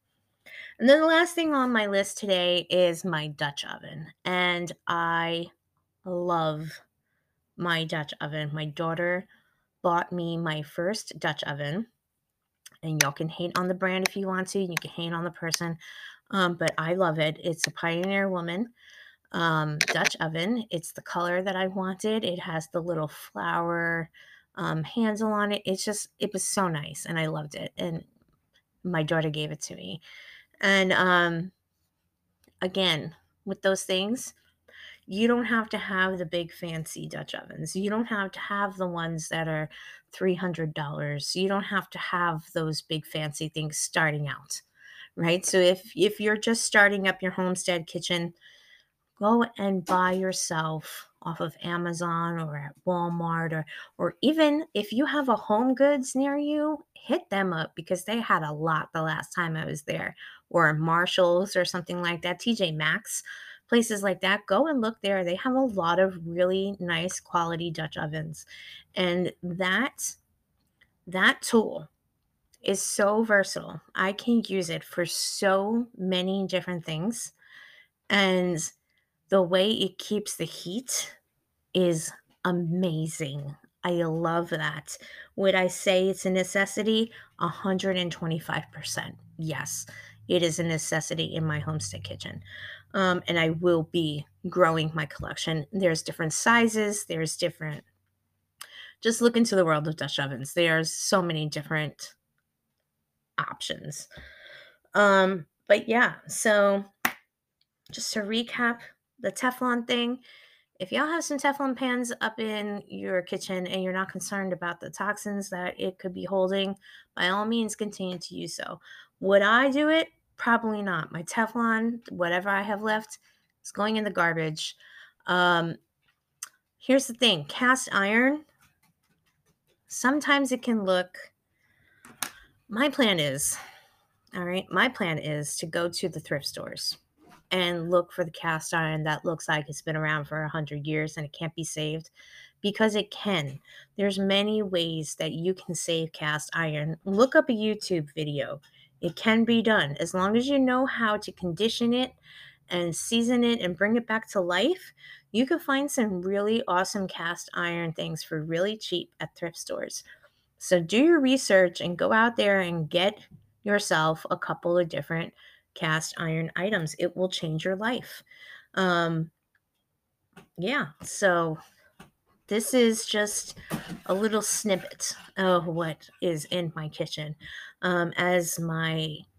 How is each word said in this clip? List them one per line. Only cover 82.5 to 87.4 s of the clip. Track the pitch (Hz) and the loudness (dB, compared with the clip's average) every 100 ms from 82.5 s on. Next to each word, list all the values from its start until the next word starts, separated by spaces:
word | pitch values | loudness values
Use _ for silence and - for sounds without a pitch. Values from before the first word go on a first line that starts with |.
| 175 170 175 185 156 160 - 143 143 143 147 _ _ | 0 0 0 0 0 -4 -4 -6 -6 -10 -14 _ _
I | 180 175 | -2 0
love | 165 160 170 170 170 | 0 0 0 0 -2
that. | 160 151 151 - - - - - - | -2 -4 -6 -12 -16 -16 -20 -14 2
Would | 196 185 | 4 4
I | 180 | 2
say | - 202 185 190 | 2 2 4 4
it's | 185 190 | 0 0
a | |
necessity? | 185 185 202 196 214 214 220 226 - - | 0 0 0 0 0 2 2 0 -4 -20
A | - | -6